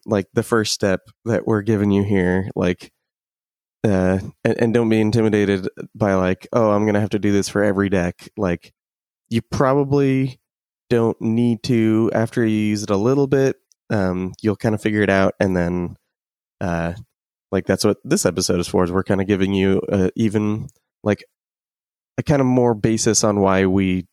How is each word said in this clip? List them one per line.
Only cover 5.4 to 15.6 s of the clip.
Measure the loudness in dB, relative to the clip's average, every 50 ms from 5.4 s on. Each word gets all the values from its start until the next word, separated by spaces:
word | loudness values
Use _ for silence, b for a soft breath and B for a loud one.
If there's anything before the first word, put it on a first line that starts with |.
| 0 0 0 -2 -4 -8 -12 -12 -16 -18 -6
by, | -2 0 0 2
like, | 2 2 0 -2 -4 -6 -4 -2
"Oh, | 0 2 2
I'm | 2 2 2
gonna | 0 0 0
have | 0 -2
to | -2 -2
do | 0 0 2
this | 0 0 0
for | 0 0
every | 0 2 2 0 0 0
deck." | 0 0 0 -2 -4 -8 -14 -18 -8 -4
Like, | -2 -2 -2 -4 -6 -14 _ _ _ _ _ _ _ _ _ _ _ _
you | -6 -6
probably | -4 -4 -2 0 0 2 2 0 0 0 0 0 0 0 0 0 -2 -4 -6 -12 _ _ _ _ _ _ _ _ _ _
don't | 0 2 2 0 0 -2
need | -2 -2 0 0 2 0 0 -2 -2
to | 0 0 2 2 2 2 2 2 0 0
after | 0 -2 -2 -2 -2 0
you | 0 0
use | 0 0 0 -2 -2 -2
it | -2
a | -2
little | 0 2 2 2 2 2 2
bit. | 2 2 2 0 -2 -4 _ _ _ _ _ -4
Um, | -2 0 0 0 -2 -2 -4 -6 -8 -4
you'll | -2 -2 -2
kinda | 0 -2 -2 -2 -2
figure | -2 -2 0 2
it | 2 2
out, | 4 2 2 2 0 0
and | 0 0 2
then, | 0